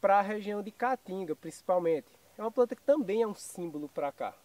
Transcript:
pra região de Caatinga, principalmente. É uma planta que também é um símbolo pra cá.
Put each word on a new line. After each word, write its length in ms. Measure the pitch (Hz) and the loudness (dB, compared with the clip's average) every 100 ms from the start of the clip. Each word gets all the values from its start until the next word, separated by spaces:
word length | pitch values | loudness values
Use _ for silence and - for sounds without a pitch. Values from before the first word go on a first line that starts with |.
pra 180 | 196 202 | 6 4
região 420 | 202 214 202 208 | 2 -4 -4 -6
de 80 | 202 | -8
Caatinga, 640 | - 240 262 - 190 175 | -4 -2 -2 -4 -8 -6
principalmente. 720 | 151 160 - - 185 170 160 - _ _ - | -6 -8 -12 0 2 4 0 -2 _ _ -8
É 60 | |
uma 80 | 214 | -4
planta 260 | 226 247 247 | 2 2 2
que 60 | |
também 400 | - 294 196 214 | 2 2 4 0
é 40 | 220 | 0
um 80 | |
símbolo 540 | 202 - - 175 147 147 | -2 -12 -8 -8 -6 -8
pra 240 | - 143 | -4 -4
cá. 220 | - 110 - | -4 -8 -8